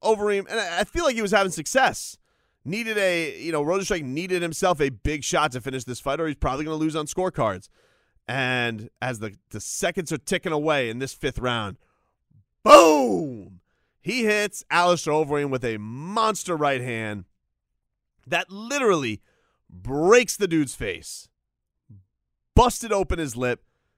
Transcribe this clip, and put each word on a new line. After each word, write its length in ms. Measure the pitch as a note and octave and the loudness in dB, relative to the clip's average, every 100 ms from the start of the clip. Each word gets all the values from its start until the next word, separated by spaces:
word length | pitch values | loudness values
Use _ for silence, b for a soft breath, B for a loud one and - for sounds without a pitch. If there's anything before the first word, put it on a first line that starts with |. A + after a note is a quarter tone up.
Overeem, 440 | G#3+ G#3+ G#3 G3+ G3 | 0 0 0 -2 -2
and 80 | A3+ | -4
I, 220 | F#3+ E3+ | -2 -2
I 20 | |
feel 200 | G#3 E4+ | -2 0
like 120 | D#4+ A3+ | 0 0
he 80 | |
was 80 | G3+ | 2
having 200 | G3+ G3 | 2 2
success. 680 | E3 D3 C4+ A#3 - - - _ _ _ _ - | -2 -2 2 2 2 -8 -16 _ _ _ _ -10
Needed 320 | G#3 A3+ G#3 | -6 -4 0
a, 400 | F#3+ F3 D#3 F2 | 2 0 -2 -6
you 100 | D3+ | -4
know, 100 | D#3 | -2
Rozenstruik 420 | D3 F#3+ F#3 F#3 | 0 -2 -2 -4
needed 380 | C3 C#3 F#3 F3+ | -4 -6 -4 -2
himself 380 | E3+ D3+ F#3+ D#3 | -4 0 0 2
a 80 | C#3+ | 0
big 380 | A2+ D3 D3+ - | -2 -4 -4 -2
shot 260 | F3 D3+ | 0 0
to 80 | B2 | -2
finish 240 | C3+ C3 | -8 -8
this 160 | B2 A#2+ | -8 -8
fight, 220 | C#3 D3+ | -4 -2
or 60 | D#3+ | -4
he's 100 | C#3+ | -2
probably 260 | C#3+ C3 | -4 -4
gonna 140 | D#3 D#3 | -6 -4
lose 180 | D#3 D#3 | -2 -2
on 120 | D3+ | -6
scorecards. 600 | - F#3 D3+ A2+ F#2 - _ _ _ _ _ - | -4 -4 0 -2 -2 -10 _ _ _ _ _ -8
And 640 | C3 B2+ B2+ A#2+ A2+ A#2 - | -4 -2 0 -2 -4 -12 -8
as 180 | B2+ A#2 | -8 -6
the, 160 | G#2+ G2 _ | -10 -12 _
the 100 | A2 | -12
seconds 540 | - - F3 F3+ D#3 | -10 -4 -4 -4 -6
are 40 | D#3 | -6
ticking 360 | - F#3 F3+ | -4 -4 -2
away 360 | D3+ D#3 D3 A#2 | -2 0 0 -2
in 100 | A#2+ | -4
this 140 | C3+ | -8
fifth 260 | - C#3 A#2 | -6 -6 -2
round, 360 | B2 A#2 G#2 - _ _ _ _ _ _ _ _ | -2 -2 -4 -10 _ _ _ _ _ _ _ _
boom! 960 | G#3+ D4+ E4 D4+ B3 F#3 D3+ A#2 G2 F2+ _ _ _ _ | 10 10 10 6 4 0 -4 -10 -16 -20 _ _ _ _
He 240 | - A#3+ | -6 -2
hits 400 | G#3+ G#3 G#3 - - | 2 2 0 -4 -2
Alistair 400 | E3 F3 F3 D#3+ | 2 4 4 2
Overeem 380 | D3+ D3 D3 C#3+ | 0 0 0 0
with 160 | C3 A#2 | -2 -2
a 120 | G#2+ | -4
monster 800 | G#2+ B2 E3 A3 A3 - - E3 | -8 -12 -6 -2 0 0 -4 0
right 240 | C#3+ C3 | 0 0
hand 460 | B2+ A2+ A2 G2+ - _ _ _ _ _ _ _ _ _ - | -4 -6 -6 -8 -12 _ _ _ _ _ _ _ _ _ -6
that 240 | E3+ F#3 | -4 -4
literally 720 | G3 A#3 C#4+ A#3+ E3+ B2 G#2 _ _ _ _ _ | -10 -4 2 4 4 2 -4 _ _ _ _ _
breaks 680 | F2+ G#2 C#3 E3+ A#3+ A#3 - | -14 -6 0 6 6 6 0
the 100 | G3 | 0
dude's 260 | E3 C3+ | 0 0
face. 540 | - G#2+ E2+ - - - _ _ _ _ _ _ G2+ _ _ _ _ _ - | -4 -8 -8 -10 -18 -20 _ _ _ _ _ _ -20 _ _ _ _ _ 4
Busted 380 | A#3+ - A3+ | 4 2 -2
open 260 | G3 F3+ E3+ | -2 -2 -4
his 160 | D3 A#2 | -6 -4
lip. 300 | B2+ A#2+ _ _ _ | -4 -4 _ _ _